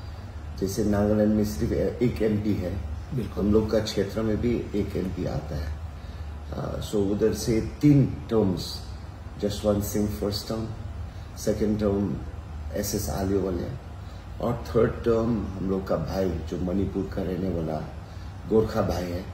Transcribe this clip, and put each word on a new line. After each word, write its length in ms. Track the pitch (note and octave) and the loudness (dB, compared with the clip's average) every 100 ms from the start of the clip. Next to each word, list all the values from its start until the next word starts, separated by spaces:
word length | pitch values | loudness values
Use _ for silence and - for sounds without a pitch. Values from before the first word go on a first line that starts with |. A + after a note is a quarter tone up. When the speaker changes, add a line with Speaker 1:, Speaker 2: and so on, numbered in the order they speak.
| - - - - - - | -12 -12 -12 -10 -10 -4
Speaker 1:
जैसे 240 | F#2+ A2+ | -2 0
नागालैंड 500 | G#2 G2+ G#2 G#2+ G#2+ | 2 4 4 6 6
में 120 | G#2+ G#2 | 4 2
सिर्फ 280 | - A#2 D2 G2 - | 0 0 2 0 2
एक 200 | A#2+ - | 0 4
एमपी 320 | G#2+ G2+ G#2 | 2 2 0
है, 240 | F2+ F2 - - - - B2 | 0 -2 -4 -6 -8 -6 -4
Speaker 2:
बिल्कुल। 300 | G2 - G#2 | -4 0 4
Speaker 1:
हम 80 | |
लोग 180 | G#2+ G#2+ | 6 6
का 80 | A2 | 2
क्षेत्र 420 | G#2 G#2 F#2+ A2+ | 2 0 0 0
में 200 | A2 G#2 | 0 2
भी 160 | A#2+ A#2 - G#2 | 2 0 0 -2
एक 200 | G2 - | 0 -2
एमपी 300 | F#2 - - | -2 -2 -2
आता 300 | - D2+ D2 | -4 -4 -4
है। 200 | D2+ - - - - - - - - | -4 -6 -8 -10 -12 -10 -10 -10 -8
अ, 260 | - - - | -6 -4 -6
so 160 | - G#2 | -2 2
उधर 380 | G2 G2+ G#2+ | 2 4 4
से 280 | - - A2 - - | 2 2 2 0 4
तीन 240 | D3 C#3+ - - - | 8 8 6 0 0
terms, 520 | A2+ F#2+ E2 - - - - - - - - | 4 4 2 -4 -8 -10 -10 -12 -12 -12 -4
Jaswant 420 | G2+ - G#2+ G#2 | -2 0 2 2
सिंह 240 | G#2 G#2+ G#2 | 2 0 0
first 400 | - G2+ G2+ - | 0 -2 -4 -4
term, 180 | A2+ A2 - - - - - - - | -4 -4 -6 -8 -8 -10 -10 -12 -4
second 420 | A2 G#2 G#2+ G#2 | -2 2 2 2
term 380 | G#2 G2+ F#2+ - - - - - - | 2 2 0 -2 -6 -10 -10 -8 -6
एसएस 360 | G2 G#2 G#2+ - | -4 -2 -2 -2
आलूवालिया, 600 | G2 F#2+ G2 F#2 F2+ - - - - - - - - A2+ | -2 2 2 2 0 -2 -6 -10 -12 -12 -12 -12 -4 -2
और 180 | B2 - | -2 0
third 240 | A#2 - | 4 4
term 540 | - A#2 A2+ A2+ G#2+ F#2 | 2 2 4 4 0 -2
हम 220 | F#2+ F#2 | -4 0
लोग 180 | F#2+ F#2+ | 0 0
का 80 | E2 | 0
भाई, 340 | D2+ F#2+ F#2 | 0 0 0
जो 320 | D#2 - E2 | 0 -4 -2
मणिपुर 480 | F2+ G2 F#2+ G2 - G2 | 0 0 0 0 -2 -2
का 60 | |
रहने 280 | F2+ F2 F#2+ | -2 0 0
वाला 400 | E2+ D#2+ D#2 - - - - - - - | 0 -2 -2 -4 -10 -12 -12 -12 -10 4
गोरखा 320 | A2 G#2+ A2 | 4 4 2
भाई 220 | F#2 F2 | 2 0
है 220 | F2 F2 - | -2 -4 -6